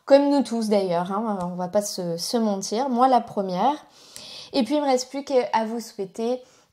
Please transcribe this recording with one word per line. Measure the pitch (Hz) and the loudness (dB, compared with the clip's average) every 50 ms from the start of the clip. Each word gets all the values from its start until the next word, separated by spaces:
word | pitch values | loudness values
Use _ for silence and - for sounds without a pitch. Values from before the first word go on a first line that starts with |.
| - | 2
comme | - 277 285 285 285 | 6 6 8 8 6
nous | 285 285 254 | 4 2 2
tous | - 233 233 220 214 | 0 -2 -4 0 2
d'ailleurs, | 214 202 196 185 170 170 180 185 196 | 2 2 2 2 0 0 0 -2 -2
hein, | 208 233 226 202 190 175 | -4 -2 -4 -4 -4 -4
on | 180 180 | -6 -4
va | 175 180 180 | -6 -6 0
pas | 180 208 | 0 0
se, | 208 - - - 180 170 165 170 | -2 -2 -6 -6 -6 -4 -4 -4
se | 175 - - | -6 -4 -2
mentir, | 240 220 214 202 196 196 - 208 220 269 277 | 0 0 0 0 -2 -4 -4 -4 -2 -2 -2
moi | 247 233 254 262 | 2 2 4 4
la | 254 233 | 4 4
première. | - - - 214 196 190 180 180 208 254 294 302 - _ _ - - - - - - - - - - - - | 2 0 -6 -4 -4 -2 -2 0 0 0 0 -2 -6 _ _ -20 -20 -20 -20 -18 -18 -16 -18 -18 -16 -6 -2
Et | 269 240 | -2 0
puis | 220 294 | 2 0
il | 302 294 | 0 2
me | |
reste | 277 254 254 - - | 2 0 0 0 -4
plus | - 277 277 | -8 -10 -6
qu'à | - 285 247 240 - - 220 220 | 0 0 0 0 2 0 -2 -2
vous | 220 226 240 | -2 -4 -8
souhaiter, | 220 - - - 196 185 - - 226 233 254 254 254 _ _ _ _ _ | -8 -10 -10 -10 -10 -10 -6 -6 -4 -2 -4 -4 -6 _ _ _ _ _